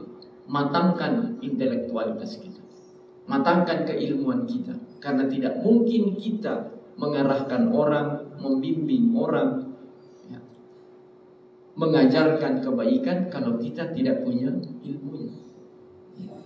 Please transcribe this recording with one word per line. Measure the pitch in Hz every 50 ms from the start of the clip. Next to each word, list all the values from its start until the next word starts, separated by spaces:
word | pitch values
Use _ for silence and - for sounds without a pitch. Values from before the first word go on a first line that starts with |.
| - - - - - - - - - -
Matangkan | 135 143 143 139 170 175 185 185 - - - - 247 233 - - - -
intelektualitas | - 143 131 127 131 120 113 117 113 117 117 110 113 110 101 - - - - -
kita. | - - - - - - - - - - - - - - - - - 120
Matangkan | 131 139 131 175 170 - - 165 170 180 -
keilmuan | - - - 120 - 139 135 139 131 120 117 - -
kita. | 117 - - - - - - - -
Karena | - - 143 131 131 139 -
tidak | - 131 123 - - -
mungkin | - 220 233 226 - - 233 214 202 190 -
kita | - - 226 - - - 143 - 117 - - - - - - -
mengarahkan | - 151 143 135 139 139 135 135 135 - - 123 117 113 113
orang, | - 147 151 147 151 147 147 147 143 - - - - 139
membimbing | 139 135 135 131 135 - 160 160 156 131 131 120 117 117 -
orang, | - - - - 156 135 131 127 - - - - - - - - - - - - - -
ya, | - 123 - - - - - - - - - - - - - - - - - - - - - - - - - - - -
mengajarkan | - 165 156 151 143 135 127 135 156 160 156 - - 151 139 131 127 127
kebaikan | 131 117 117 113 127 131 127 - 170 180 180 185 -
kalau | - 127 - - - 117
kita | 117 - - 175 165 - -
tidak | 131 131 131 131 - -
punya | 123 120 123 127 - - - - - - -
ilmunya. | - 143 143 - 135 139 - - 117 - - - - - - - - - - - - - - - - - - - 185 - - - -